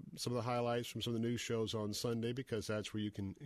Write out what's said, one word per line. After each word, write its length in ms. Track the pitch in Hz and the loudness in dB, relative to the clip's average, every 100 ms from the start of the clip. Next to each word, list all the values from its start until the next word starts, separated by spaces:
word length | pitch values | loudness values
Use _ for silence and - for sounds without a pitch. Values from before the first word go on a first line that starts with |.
| - 151 | -6 -6
some 180 | - | -2
of 20 | 120 | 0
the 60 | |
highlights 440 | 117 120 120 120 120 | 2 2 2 2 0
from 140 | 117 | -2
some 140 | 120 113 | 0 2
of 60 | |
the 60 | 117 | 2
news 140 | 120 | 0
shows 320 | - 113 110 | 0 2 2
on 200 | 113 104 | 0 0
Sunday 380 | 104 123 117 117 | 0 0 2 0
because 360 | 123 - 110 95 | -2 -2 -2 0
that's 260 | 107 101 | 0 0
where 80 | 107 | 0
you 80 | 104 | -2
can 260 | 101 98 - | 0 -4 -4